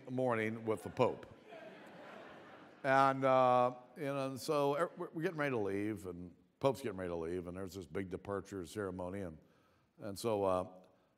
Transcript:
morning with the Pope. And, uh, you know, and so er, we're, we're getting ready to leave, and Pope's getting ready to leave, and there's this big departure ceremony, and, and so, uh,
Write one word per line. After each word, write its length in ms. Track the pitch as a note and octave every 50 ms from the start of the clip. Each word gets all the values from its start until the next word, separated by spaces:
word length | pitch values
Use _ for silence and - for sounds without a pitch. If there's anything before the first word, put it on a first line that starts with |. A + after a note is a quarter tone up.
| - C3
morning 540 | B2+ B2+ C3 B2+ A#2 A2 A2 A2 A2+ A#2 A2+
with 180 | A2 G#2+ - -
the 60 | G2
Pope. 360 | - - B2 F#2+ - - - - - - - - - - - - - - - - - - - - - - - - - - - - - - - - - - -
And, 420 | C3+ C3+ C3+ C3+ C3+ C3+ C3+ C3
uh, 460 | C3 C3 C3 B2+ B2+ B2 B2+ B2 B2 C3 - - - - -
you 80 | D3+
know, 220 | C#3 C#3 C#3 C3+ C3+
and 120 | C3+ A#2+
so 360 | - - D#3 D3 C#3+ C#3 C#3+ C#3+
er, 140 | F3 F3 - -
we're, 100 | F3 D#3 -
we're 80 | E3 D#3
getting 140 | F#3 E3 D3+
ready 140 | C#3+ C#3+
to 60 | B2+ A2+
leave, 480 | G2+ G2 G2 G2+ G2+ G#2+ A2 F#2 F#2+
and 240 | F#2 F2+ F2 F2+ F2 - _ _ _ _ -
Pope's 220 | - C#3 B2+ -
getting 160 | - A#2 F#2+ F#2
ready 120 | F#2 F2
to 60 | F2 E2+
leave, 300 | D#2+ E2 F2+ F#2 E2+ F2
and 100 | F2 F#2
there's 160 | G2 F#2 E2+
this 120 | G2 F2
big 240 | - D#2 G2+ G2 F2
departure 560 | F#2 F2 - G2+ G2+ G2 E2+ - G2+ G2 F2
ceremony, 560 | D#2+ - G#2+ G2+ F#2+ F2+ F#2 F2+ F2+ F#2+ G2+
and, 160 | F#2+ E2+ D#2 D#2 - _ _ _ _ _ _ _ _ _ _ - A#2
and 140 | G#2 F#2+ -
so, 260 | - A#2+ A2 G2+ G2
uh, 200 | F#2 F#2 F2+ F2+ F2+ - - - _ _ _ _ _ _